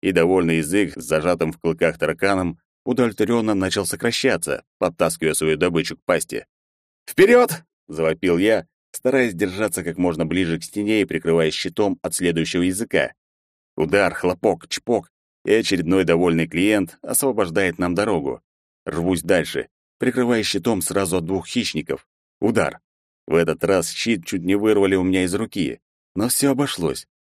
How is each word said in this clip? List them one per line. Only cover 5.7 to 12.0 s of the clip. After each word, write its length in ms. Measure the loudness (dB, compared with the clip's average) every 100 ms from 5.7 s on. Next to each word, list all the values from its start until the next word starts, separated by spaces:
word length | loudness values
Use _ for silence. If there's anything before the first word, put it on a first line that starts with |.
| 0 -2 -8
к 60 | -2
пасти. 400 | -2 -2 -10 -12 _ _ _ _ _ -10
«Вперёд!» — 540 | 4 6 6 4 -2 _ _ _
завопил 500 | -2 0 0 0 2
я, 300 | 2 0 -2 _ _
стараясь 420 | -6 0 2 0
держаться 500 | 0 -4 -2 -4 -4
как 140 | -6 -2
можно 280 | -2 0 -2
ближе 340 | -2 -2 -4
к 40 |
стене 380 | -6 -6 -2 0
и 40 | 0
прикрываясь 480 | -2 0 2 2
щитом 460 | -2 -8 -2 -2 -2